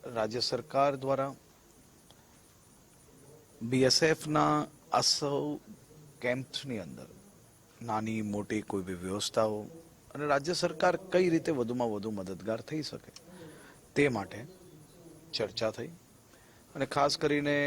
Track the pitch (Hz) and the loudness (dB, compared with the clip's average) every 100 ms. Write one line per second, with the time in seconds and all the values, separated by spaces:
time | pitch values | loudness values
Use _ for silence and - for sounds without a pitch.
0 | 120 113 110 120 110 123 - 135 143 135 | -6 -2 0 0 -2 -2 0 2 2 2
1 | 135 135 135 131 - - - - - - | -2 0 -2 -8 -20 -20 -20 -20 -20 -20
2 | - - - - - - - - - - | -20 -20 -20 -20 -20 -20 -20 -20 -20 -20
3 | - - - - - - 117 127 127 127 | -20 -20 -20 -20 -20 -12 0 4 6 6
4 | 160 160 156 151 151 151 - - - - | 4 2 2 2 4 2 0 -10 0 2
5 | - - 143 143 147 147 - - - - | 4 2 0 0 -2 -6 -10 -20 -20 -20
6 | - - 123 127 131 - 139 113 85 64 | -20 -6 -2 -2 -4 -8 -6 -6 -8 -12
7 | 65 - - - - - - - 117 110 | -16 -20 -20 -20 -20 -20 -20 -12 -4 -2
8 | 110 110 104 104 101 107 101 101 92 90 | -2 -4 -2 -4 -2 -4 -2 -4 -4 -6
9 | 92 101 - - 110 107 107 - - - | -4 -4 0 2 2 0 -8 -16 -20 -20
10 | - 139 147 143 143 175 175 160 180 170 | -16 -8 0 0 0 -2 -2 2 2 2
11 | - 180 185 165 165 147 117 123 117 104 | 0 2 4 4 2 0 0 0 0 0
12 | 107 104 92 90 95 113 - 156 143 - | -4 -6 -6 -6 -4 -4 -4 -6 -6 -10
13 | - - - - 165 - - - - - | -16 -20 -20 -18 -18 -18 -20 -20 -4 2
14 | 143 110 95 107 120 - - - - - | 4 2 -4 -10 -14 -18 -20 -20 -20 -20
15 | - - - - 110 - 110 110 143 170 | -20 -20 -10 -4 -4 0 -2 -2 -10 -12
16 | - - - - - - - - 131 147 | -20 -20 -20 -20 -20 -20 -16 -6 -2 2
17 | 143 - 151 147 147 143 | 2 2 2 2 2 2